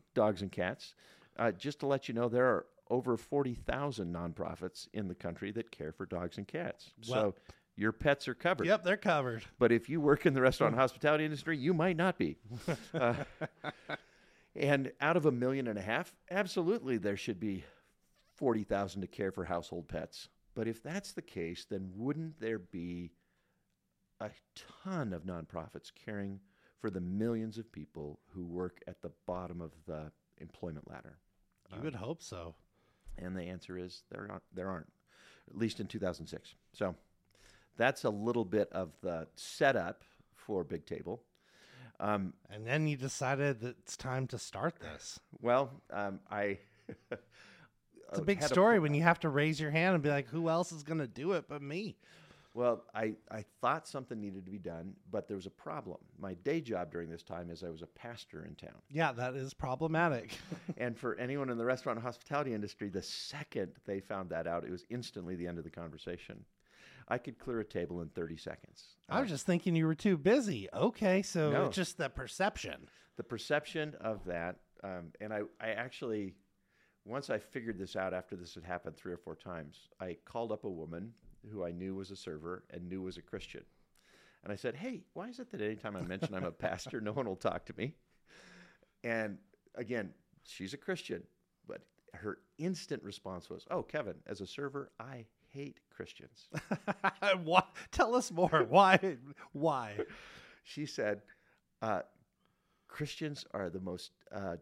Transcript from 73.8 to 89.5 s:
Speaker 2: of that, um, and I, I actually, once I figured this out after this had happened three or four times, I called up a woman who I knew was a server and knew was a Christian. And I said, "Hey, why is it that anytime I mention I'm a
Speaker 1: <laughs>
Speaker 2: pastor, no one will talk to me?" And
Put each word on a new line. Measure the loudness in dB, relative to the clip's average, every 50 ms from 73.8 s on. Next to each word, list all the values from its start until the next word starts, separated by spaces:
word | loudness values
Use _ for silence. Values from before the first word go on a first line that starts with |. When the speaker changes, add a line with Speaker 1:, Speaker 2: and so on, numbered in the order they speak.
| -4 -4 -4
Speaker 2:
of | -4 -2 -2 -2 -2 -4
that, | -4 -2 -2 -2 -2 -4 -6 _ _ _ -12 -8
um, | -8 -6 -6 -8 -10 -12 -10
and | -8 -4 -2
I, | -4 -4 -4 -6 -8
I | -4 -4
actually, | -2 -2 -4 -6 -6 -8 -4 -2 -2 -2 -2 -4 -6 _ _ _ _ _ _ _ _ _ _ _ _ _ _
once | -8 -6 -6 -4 -2
I | -2 -4
figured | -4 -6 -10 -8 -4 -4 -4 -4
this | -6 -6 -2 -2
out | -2 0 -2
after | -4 -6 -6 -10 -12
this | -10 -12 -14
had | -14 -8
happened | -6 -6 -4 -6 -8 -12
three | -10 -8 -8
or | -8 -8
four | -8 -12 -12
times, | -12 -10 -10 -10 -10 -10 -12 -14 -20 -20 _ _ -10
I | -8 -8 -8 -8 _
called | -8 -6 -4 -2 -2 -4
up | -4 -4
a | -6
woman | -6 -6 -8 -8 -8 -8 -8 -10 -12 _ _ -20 -20 -20 -18 -12
who | -6 -4 -4
I | -4
knew | -4 -4 -4 -4 -4
was | -6 -6 -8
a | -10
server | -12 -10 -8 -8 -6 -6 -6 -8 -8 -10 _
and | -12 -10 -8 -6
knew | -6 -4
was | -6 -6 -8 -10
a |
Christian. | -12 -10 -10 -10 -10 -8 -14 -14 -16 -16 _ _ _ _ _ _ _ _ -20 -20 -20 -20 _ _ -10
And | -10 -8
I |
said, | -4 -4 -4 -4
"Hey, | -4 -8 -8 -8 -10 -12 _
why | -12 -12 -12 -10
is | -10 -14
it | -14 -12
that | -6 -2
anytime | -2 -2 -2 -2 -6 -6 -6 -6
I | -6
mention | -4 -4 -4 -4 -4 -2
I'm | -2 -4
a | -4
Speaker 1:
<laughs> | -4 -2 -2 -2
Speaker 2:
pastor, | -2 -2 -6 -6 -6 -4
no | -4 -2
one | -2 -2 -2
will | -2 -4
talk | -2 0 -2 -2 -2 -6
to | -8 -6
me?" | -4 -4 -6 -6 _ _ _ _ _ _ _ -20 -20 -20 -20 -20 -20 -20 -20 -20 _ _ _ _ _ -2
And | 0 0 0 0 -2 -4 -8 _ _